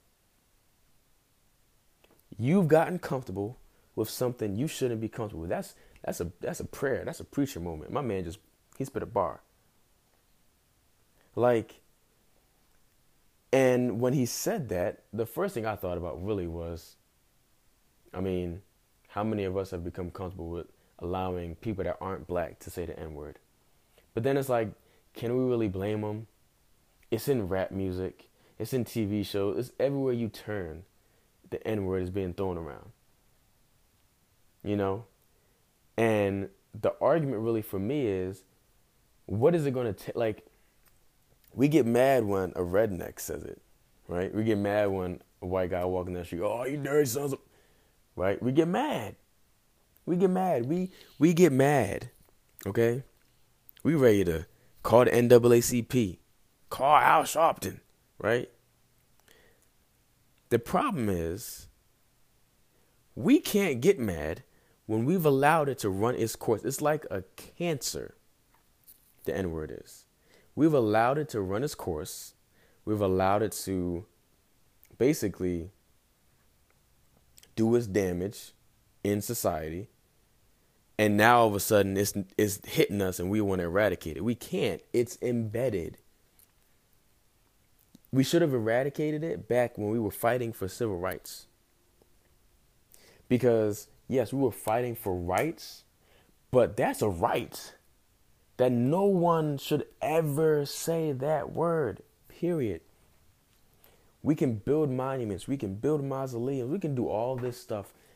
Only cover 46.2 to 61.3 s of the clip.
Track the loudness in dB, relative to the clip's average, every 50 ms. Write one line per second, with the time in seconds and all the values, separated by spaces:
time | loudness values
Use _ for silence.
46.2 | -8 -8 -8 -4 -4 -4 -4 -4 -6 -6 -6 -6 -4 0 2 2 2 2 0 -4
47.2 | -4 -4 -6 -8 _ _ _ _ _ _ _ _ _ _ _ _ _ _ -6 -2
48.2 | 0 0 0 0 -2 0 2 2 2 2 2 -2 -2 -2 -4 -6 -6 -8 -12 _
49.2 | _ _ _ _ _ _ _ _ _ _ _ _ _ _ _ _ -6 -2 0 2
50.2 | 2 2 2 0 0 0 0 0 0 0 -2 -2 -2 -4 -8 -14 -20 -16 -4 2
51.2 | 4 4 6 8 6 6 6 6 4 6 6 4 2 0 -2 -6 -8 -12 _ _
52.2 | -20 _ _ _ _ _ _ _ -8 -4 0 2 2 2 2 -2 -6 -10 _ _
53.2 | _ _ _ _ _ _ _ _ _ _ -16 -4 0 0 2 6 6 6 6 6
54.2 | 4 2 0 -2 -4 -8 _ _ _ _ _ -8 -2 6 8 8 8 8 6 4
55.2 | 8 10 10 10 10 10 8 8 6 4 0 -2 -2 0 0 0 2 0 -2 -8
56.2 | _ _ _ _ _ _ _ _ _ -12 -6 0 4 6 8 8 8 8 6 6
57.2 | 4 2 2 4 4 4 4 2 -4 -8 -8 -10 _ _ _ _ _ _ _ -4
58.2 | -2 0 0 0 -2 -6 -14 _ _ _ _ _ _ _ _ _ _ _ _ _
59.2 | _ _ -20 _ _ _ _ _ _ _ _ _ _ _ _ _ _ _ _ _
60.2 | _ _ _ _ _ 0 0 0 0 0 0 0 0 0 -2 -2 -2 -2 0 -2
61.2 | -2 -4